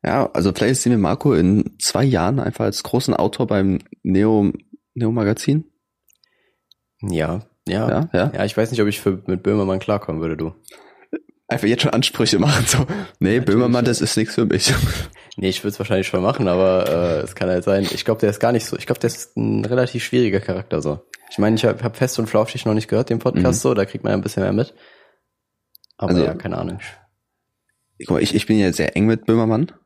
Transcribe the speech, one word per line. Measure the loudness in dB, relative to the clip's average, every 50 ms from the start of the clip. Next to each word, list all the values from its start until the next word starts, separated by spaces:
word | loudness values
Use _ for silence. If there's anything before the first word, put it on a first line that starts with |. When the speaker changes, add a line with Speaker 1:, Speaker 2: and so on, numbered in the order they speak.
| -2
Speaker 1:
Ja, | 0 0 0 0 0 0
also | 2 2 2
vielleicht | 2 2 2 2 2 2
sehen | 2 2 2
wir |
Marco | 4 2 0 0 2 2 4 4
in | 6 4 4 4 4 2 0 -6 _
zwei | -6 -2 0 2 2
Jahren | 4 2 2 2 0 0 0
einfach | -2 -4 -2 -2 -2
als | -2 -2 -4
großen | -6 -2 -2 0 0 0 0
Autor | 2 0 0 0 -2 -2
beim | 0 2 2 2 2 0 -2 -4 _ -16 _
Neo, | _ 0 2 4 4 4 4 4 2 2 0 -4 _ _ -20 _ _ _ _
Neo | -4 -2 -2
Magazin. | 0 0 0 0 0 0 0 0 0 0 -2 _ _ _ _ _ _ _ _ _ _ _ _ _ _ _ _ _ _ _ _ _ _ _ _ _ _ _
Speaker 2:
Ja, | -8 -4 -2 -2 -2 -2 -4 -6 -10 _ _ _ _
ja. | -4 -2 -2 0 0
Speaker 1:
Ja, | 0 0 -2 0 0
ja. | 0 0 0 0
Speaker 2:
Ja, | -2 -4
ich | -2 0
weiß | -2 -2 0
nicht, | 0 0
ob | 0
ich | 0 0 0
für, | -2 -2 -2 -2 -4
mit | -6 -6 -2 0
Böhmermann | 0 0 2 0 0 -2 -2
klarkommen | -2 -2 -2 -2 -2 -6 -6 -4
würde, | -4 -4 -4
du. | -4 -6 -8 -8 _ _ -20 -20 -20 -20 -20 _ _ -14 _ -12 -12 _ -16 _ _ _
Speaker 1:
Einfach | -6 -4 0 2
jetzt | 0 2 2 2
schon | 2
Ansprüche | 2 0 0 -2 0 0 0 2 4 4
machen, | 4 4 2 2 2
so, | 2 2 0 0 0 -4 -8 -8 -12 _ _
nee, | 0 2 2 2
Speaker 2:
Natürlich. | 2
Speaker 1:
Böhmermann, | 2 2 4 4 4 2 2 2
das | 0 0 0
ist | -2 -2 0
nichts | -2 -2 0 0
für | 0 0
mich. | 2 2 0 2 0 2 2
<laughs> | 0 -2 -2 -4 -8 -10 -14 -20 -20 -18 -10
Speaker 2:
Nee, | -4 -4
ich | -2 -2 -2 -6
würd's | -6 -6 -6
wahrscheinlich | -4 0 0 0 0
schon | 0 -2 0
machen, | 0 0 0 0 0 0
aber, | 2 2 4 4 4 2 2 2
äh, | 0 0 0 0 0 -2
es | -4 -6 -6
kann | -4 -2 0
halt | 0 0 2
sein, | 2 2 2 0 -2
ich | -4 -4 -2
glaub, | -2 0 2
der | 0 0
ist | 0 0
gar | 0 2
nicht | 2 0 -2
so, | -4 -8
ich | -8 -4
glaub, | -6 -4 -2
der | -2
ist | -4 -4 -6 -14 _ _
ein | -4 -2 -2 0 -2 -2
relativ | 0 0 0 0 0 -2 -8 -6
schwieriger | 0 2 2 2 2 0 0
Charakter, | -2 -2 -6 -6 -4 -4 -4 -4
so. | -2 -4 -6 -6 -10 _ -20 _ _ -10
Ich | -2
meine, | 0 2 2 2
ich | 2 2
hab, | 0 0 0
hab | -4 -6 -2
Fest | -2 -4 -2 -2 -4
und | -4
Flauschig | 0 0 0 0 0 -4 -6 -2
noch | 0 -2
nicht | -2 -2 0
gehört, | -2 -2 0 0
den | -4 -2
Podcast, | -2 -2 0 2 2 2 2 2 0
Speaker 1:
Mhm. | 0
Speaker 2:
so, | 2
da | 2 0
kriegt | -2 -4 -6 -2
man | -2
ja | -2
ein | -2
bisschen | -2 -4 -4 -2 -2
mehr | 0
mit. | 0 0 -2 -2 -6 _ -20 -20 -20 _ _ _ _ _ _ _ _ _ _ _ _ _ _ _ _ -20 _ _ _
Aber | -6 -2 2
Speaker 1:
Also, | 2 2 2
Speaker 2:
ja, | 0 -2
keine | -4 -6 -6 -6
Ahnung. | -6 -6 -6 -8 -10 -14 -16 -20 _ _ _ _ _ _ _ _ _ _ _ _ _ _ _ _ _ _ _ _ _ -4
Speaker 1:
guck | -2 0
mal, | 0
ich, | 0 0 0
ich | -2 0
bin | 2 2 4
ja | 4 2 2
sehr | 0 -2 -2 0
eng | 2 2
mit | 2 2 0 0
Böhmermann. | 0 2 2 2 2 2 0 0 -4 -6 _ _